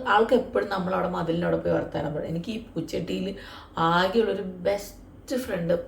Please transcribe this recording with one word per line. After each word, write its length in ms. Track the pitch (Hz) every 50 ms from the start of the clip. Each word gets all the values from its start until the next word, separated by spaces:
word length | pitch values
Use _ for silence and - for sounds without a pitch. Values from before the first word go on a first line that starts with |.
| -
ആൾക്ക് 280 | 226 202 214 226 - 262
എപ്പോഴും 340 | 226 - - - 202 208 -
നമ്മളവിടെ 400 | 196 190 175 185 185 180 175 185
മതിലിൻ്റെ 380 | 180 180 170 165 165 175 175
അവിടെ 140 | 170 165 165 -
പോയി 120 | 175 165
വർത്താനം 360 | 156 - - - 160 - 151 151
പറയും. 160 | 151 - - 165
എനിക്ക് 180 | 170 170 -
ഈ 80 | 214 220 -
പൂച്ചട്ടിയിൽ 600 | - - 170 156 - - 180 170 185 185 190 185 196 196 - - - - - - - - - 165
ആകെയുള്ളൊരു 580 | 165 170 175 185 190 190 233 220 202 196 196 196 185 185 - -
ബെസ്റ്റ് 360 | 196 202 202 - - - - - - - - - - 277
ഫ്രണ്ട് 380 | 247 254 220 202 170 170 165 170 170 -